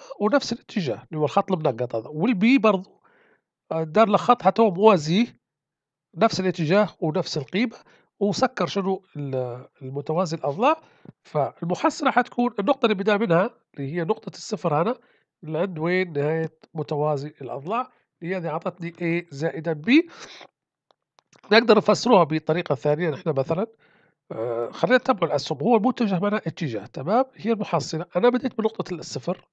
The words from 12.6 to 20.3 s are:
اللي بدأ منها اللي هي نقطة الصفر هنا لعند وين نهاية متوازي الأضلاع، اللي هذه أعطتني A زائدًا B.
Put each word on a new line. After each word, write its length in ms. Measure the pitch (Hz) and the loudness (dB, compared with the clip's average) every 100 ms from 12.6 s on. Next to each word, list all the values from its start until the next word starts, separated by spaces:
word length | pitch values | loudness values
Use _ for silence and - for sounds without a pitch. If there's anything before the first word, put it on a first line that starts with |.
| 196 277 226 | 0 2 2
اللي 80 | |
بدأ 220 | 196 196 208 | 2 2 2
منها 340 | 214 165 214 - _ | 4 2 2 -4 _
اللي 180 | - 139 | -10 -6
هي 100 | 175 | -4
نقطة 260 | 165 - - - | -4 -4 -8 -14
الصفر 460 | - 190 175 151 | -10 -6 0 0
هنا 160 | 180 254 _ _ _ _ | 0 -2 _ _ _ _
لعند 360 | 156 156 196 160 | -8 -4 -4 -4
وين 340 | 165 180 185 | -2 0 -2
نهاية 460 | 147 147 160 160 - _ | -2 -2 -2 -4 -8 _
متوازي 600 | 160 147 147 151 143 147 - | -10 -6 -2 -2 -2 -6 -12
الأضلاع، 500 | 127 127 143 226 247 _ _ _ | -12 -10 -6 -6 -6 _ _ _
اللي 140 | 170 190 | -8 -6
هذه 120 | 165 | -4
أعطتني 440 | 156 185 175 170 170 170 170 | -6 -6 -8 -10 -6 -2 -2
A 40 | 170 | -4
زائدًا 480 | 139 156 147 160 156 156 | -6 -4 -4 -6 -4 2
B. 220 | 285 349 - - | 4 4 -4 -20